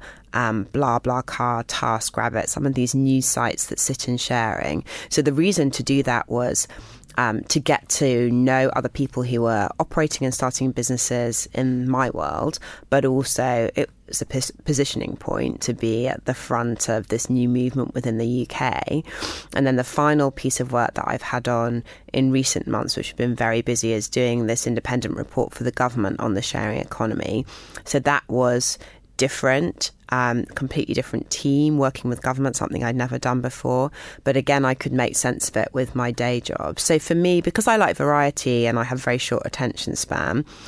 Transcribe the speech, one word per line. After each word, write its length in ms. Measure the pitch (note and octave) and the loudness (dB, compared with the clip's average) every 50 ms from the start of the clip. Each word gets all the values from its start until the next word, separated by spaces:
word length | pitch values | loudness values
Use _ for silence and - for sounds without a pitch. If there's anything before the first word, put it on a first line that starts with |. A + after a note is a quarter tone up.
| - - - - - - - | -8 -14 -20 -20 -10 -4 -2
um, 320 | A#2+ A#2+ A2+ A2 G#2+ - - - | 0 0 0 0 -2 -2 -2 0
BlaBlaCar, 880 | C#3 C#3+ B2 A#2 A#2+ - B2+ B2 B2+ - - - - B2 B2 A#2+ A2+ A#2 | 0 2 2 2 2 2 0 -2 -2 -4 -4 -4 -2 0 0 0 -2 -4
TaskRabbit, 840 | - - - B2 A#2 A2 A2 - - - - A2+ A#2 A#2 G#2+ - - | -4 -4 -2 0 0 0 0 -2 -4 -2 -2 -2 0 0 -2 -2 -2
some 180 | - D3+ C#3 | -2 0 0
of 80 | C#3 C3 | 0 2
these 200 | B2+ B2 B2 - | 2 0 2 2
new 280 | C3+ C3+ C3+ C3 C3 | 2 4 4 4 4
sites 460 | B2+ - - B2 A#2+ A2 - - - - | 2 2 0 0 0 0 -2 -2 -4 -4
that 120 | - - | -2 -2
sit 280 | - - C3+ - - B2+ | -2 -2 -2 -4 -4 -2
in 100 | B2 A#2+ | -2 -2
sharing. 680 | - - B2+ A#2+ A2+ G#2+ - - - - D2+ D#2+ - - - - - - | -2 0 0 0 2 0 0 -2 -2 -2 -4 -4 -6 -6 -10 -12 -8 -2
So 140 | - D3+ | 0 2
the 100 | C3+ D3 | 2 4
reason 380 | C3+ D3 E3+ G3+ F#3 F3 C#3+ C3+ | 2 4 4 4 4 4 2 2
to 120 | - - | 0 0
do 200 | B2+ - C#3 C#3 | 0 2 2 2
that 260 | C3+ B2+ A#2+ - - - | 2 2 0 0 -2 -2
was, 400 | A2+ A#2+ B2 - - - - - - - - - - - - - - - | -2 0 0 0 0 -2 -4 -4 -8 -16 -18 -18 -20 -20 -20 -6 -2 0
um, 220 | B2 A2+ A2 G#2+ - | 0 2 0 -2 -2
to 140 | - - - | 0 0 2
get 300 | - - C#3 - - - | 4 4 2 2 2 -2
to 420 | - - D3 C3 B2 A#2 B2 A#2+ | 0 2 2 4 4 4 4 4
know 380 | A#2+ B2 B2+ C3 C3 C3 C3+ C3 - | 4 4 4 4 4 4 4 2 2
other 140 | C3 B2+ A#2+ | 0 -2 -4
people 320 | - - C3+ - - B2+ | -2 -4 -4 -2 -2 -2
who 180 | B2 B2 B2 A#2 | -2 0 0 2
were 300 | A#2 A#2 A2 G#2 F#2+ - - - | 2 2 2 2 0 0 -2 -4
operating 460 | D#3+ - - E3 D#3 D3+ - - C#3 | -4 -2 0 0 0 0 0 -2 -2
and 80 | B2+ B2 | -2 0
starting 360 | - C3+ B2+ - - C3 C3 | 0 -2 -2 0 0 -2 0
businesses 760 | A#2+ B2 A#2 - B2+ A#2+ - - B2 A#2+ A#2+ A#2+ A2+ - - - - | 0 0 -2 0 0 0 0 0 0 0 0 0 -2 -4 -4 -4 -2
in 340 | B2 C3 B2+ B2+ B2 B2 C3 | 0 0 2 2 0 0 0
my 220 | B2+ B2+ C3 - | 2 2 0 0
world, 480 | - - D2+ C#2+ D#2+ - - D#3 - - - - - - - - | -2 -2 -4 -2 -2 -2 -2 -2 -4 -4 -8 -14 -18 -18 -4 0
but 160 | C#3 C#3 C3 | 2 4 4
also 640 | C3 B2+ C3+ C3 - - - B2 B2+ B2 A#2+ A2+ - - | 4 2 2 2 0 0 0 0 2 2 2 0 0 0
it 140 | C#3 - - - - _ | 0 -2 -2 -4 -12 _
was 140 | - - - | -8 -6 -6
a 60 | - | -4
pos-, 240 | - - B2+ - - - - - | -4 -4 -4 -4 -4 -6 -4 -2
positioning 500 | - C#3+ B2+ C#3 - - - - - - | 0 2 2 2 0 -2 -4 -4 -6 -6
point 460 | - - - - - - B1+ - - | -6 -6 -4 -2 -2 -2 -2 -2 -2
to 100 | - B2+ | -4 -4
be 340 | A#2+ - A2+ A2+ A2 A#2 B2 C3 | -2 0 0 0 2 2 0 -2
at 140 | - - - | -2 -2 -4
the 80 | B2+ B2 | -4 -4
front 560 | - - - B2+ A#2+ A#2+ A#2+ A#2 - - - | -4 -4 -2 -2 0 0 0 -2 -2 -2 -2
of 180 | A2 A2 G#2+ - | -2 -2 -2 -2
this 220 | A2+ - - - | -2 -2 0 0
new 180 | B2+ B2 B2 B2 | 2 2 4 4
movement 460 | B2 B2 B2 B2+ B2 C3 A#2 - - | 4 2 2 2 0 0 -2 -2 -2
within 240 | B2+ B2 B2 A2 A2 | -4 -2 -2 0 0
the 80 | A#2 | 0
U 180 | A#2 B2 B2+ A#2 | 0 0 -2 -2
K. 580 | - - - C3 B2+ - - - - - D#3 - - - - - - - - - - - | -4 -4 -2 -2 -2 -2 -2 -2 -2 -2 -2 -4 -6 -8 -8 -8 -8 -8 -10 -12 -4 0
And 120 | - C#3 | 2 2
then 100 | C3 C3 | 4 4
the 60 | B2 B2 | 2 0
final 460 | - - D3+ D3 D3 D3+ D3 C#3 C3+ | 0 0 2 4 4 4 4 4 2
piece 300 | - - - C3 - - | 0 -2 -2 -2 0 -2
of 120 | B2 B2+ | -2 0
work 200 | B2 A#2+ A#2 - | 0 0 0 0
that 160 | - - - - | 0 -2 -2 -2
I've 140 | B2 - | -4 -4
had 260 | - - B2 B2 B2 B2 | -4 -4 -4 -2 0 0
on 360 | A#2+ A#2 A#2 A#2 A#2+ A#2 - - - - - - | 0 2 0 0 0 -2 -4 -8 -14 -20 -10 -2
in 200 | - C3 C3+ C3 | 2 2 4 4
recent 340 | C3 C3+ C3 - - - - | 4 4 2 2 0 -2 -2
months, 320 | - - G#2+ - - - - | -2 -2 -2 -2 -2 -4 -4
which 100 | - - | -6 -6
have 80 | - | -4
been 180 | - A#2+ B2 A#2 | -2 0 0 0
very 280 | - A#2 A2+ A2+ A#2 | 0 2 2 2 2
busy, 320 | A#2 B2 A#2+ - - A2+ A2+ | 2 0 0 0 0 0 0
is 160 | G#2+ G#2+ - | 0 -2 -2
doing 360 | - C3 B2 A#2+ A#2+ A#2+ A2+ | 0 2 2 2 2 2 2
this 200 | G#2+ A#2 - - | 0 0 0 0
independent 500 | B2 A#2 A#2+ - - B2 B2 A2+ G2 - | 0 -2 -2 -2 -2 -2 -2 -2 -2 -4
report 380 | - - - - - - - - | -6 -8 -4 -2 -2 -2 -2 -4
for 100 | - A#2+ | -4 -4
the 80 | B2 | -2
government 480 | - - B2+ B2 A#2+ A#2+ G2+ G2 - - | 0 0 0 0 0 0 -2 -2 -2 -2
on 140 | A2 A2+ F#2+ | -2 -2 -2
the 80 | G2+ | -2
sharing 380 | - - - - G#2+ G#2+ A2+ C#3 | -2 -2 -4 -4 -2 -2 -4 -4
economy. 680 | - - - - A2+ A2 - - - - G#2 A#2 C3 - - - - - - - - | -6 -6 -4 -4 -2 -2 -2 -2 -2 -2 -2 -4 -4 -6 -10 -18 -18 -18 -18 -14 -4
So 120 | - - C#3 | -2 -2 0
that 240 | - C#3+ C#3+ - - - | 2 2 0 0 0 0
was 500 | B2 B2+ B2+ B2 B2 B2+ - - - - - - - - - - _ | 0 2 2 4 2 2 0 -2 -4 -6 -10 -16 -20 -20 -20 -12 _
different, 760 | - C3 B2+ - - - C3 C3 C#3+ F3 - - - - - - _ - - | -2 -2 0 0 0 2 2 2 2 2 -2 -2 -4 -6 -6 -6 _ -6 -2
um, 340 | B2+ B2+ B2 A#2+ A#2+ A#2+ - | 0 0 2 2 0 0 -2
completely 480 | - - - C#3 C3 - D#3 - - | -4 -6 -6 -6 -4 -2 -2 -2 0
different 380 | - B2 - - - - - - | -2 -2 -2 -2 -4 -6 -6 -6
team, 480 | - - - C#3+ C#3 C#3+ D3+ D3+ D3+ C#3+ | -4 -2 2 2 4 4 4 4 4 4
working 320 | C3+ C3 - - - B2 | 2 0 0 -2 -4 -4
with 100 | A#2+ - | -4 -2
government, 340 | - B2+ C3 C3+ C3+ C3 - | -2 -2 -2 0 0 -2 -2
something 300 | - - - - B2+ B2 | -2 -4 -4 -4 -2 -2
I'd 100 | A#2 B2 | -2 0
never 240 | B2+ B2 B2+ B2+ B2 | 0 -2 -2 -4 -2
done 220 | - B2+ B2 B2+ | -2 0 0 0
before. 500 | B2 B2 - - - C3 B2+ B2+ C3+ D3 - - - - - - - | -2 -4 -6 -4 -2 0 0 0 0 -2 -4 -10 -16 -18 -18 -2 0
But 120 | C3+ B2+ | 2 2
again, 300 | C3+ C3 - C#3 C#3 C3+ | 2 4 4 4 4 4
I 80 | C3 B2+ | 2 2
could 180 | - - C#3 | 0 -2 -2
make 240 | B2+ B2+ B2 - - | 0 0 0 0 0
sense 320 | - - B2 B2+ - - - | 0 0 0 0 -2 -4 -2
of 80 | - | 0
it 140 | A2 - - | 0 -2 0
with 220 | - B2+ B2+ - - | 0 -2 -2 -2 -2
my 160 | B2+ A#2+ A#2+ | -2 -2 -2
day 300 | A#2+ - A#2+ B2 B2 A#2+ | -2 0 0 0 0 -2
job. 380 | - - - - - D#2 - - | -2 -4 -6 -4 -4 -4 -4 0
So 200 | - - E3 D#3 | 2 2 2 2
for 160 | - - E3 | 2 2 2
me, 260 | E3+ F3 F3+ F3+ F3 | 4 4 4 4 4
because 260 | - F3+ - A3+ - | 2 2 0 2 4
I 100 | B3 A3+ | 4 4
like 200 | G#3+ F#3 - D#3 | 4 4 2 2
variety 680 | - C#3 D3 D3 D3 C#3+ C#3+ - - - C3 A#2+ A#2+ A#2 | 2 2 2 4 4 4 2 0 0 0 2 2 2 2
and 120 | A#2 A#2 A#2 | 2 2 0
I 60 | A#2 | 0
have 180 | A#2+ B2+ C3 | -2 -4 -2
very 140 | - C3 A#2+ | 0 0 0
short 260 | B2+ - - B2 - - | 0 0 0 -2 -2 -2
attention 500 | - - - C3 - - - - - - | -4 -4 -4 -4 -4 -4 -4 -6 -4 -4
span, 480 | - - - - - C#2 C2+ - C3+ D3+ - - - - | -4 -4 -4 -4 -2 -2 0 0 -2 -2 -4 -8 -18 -16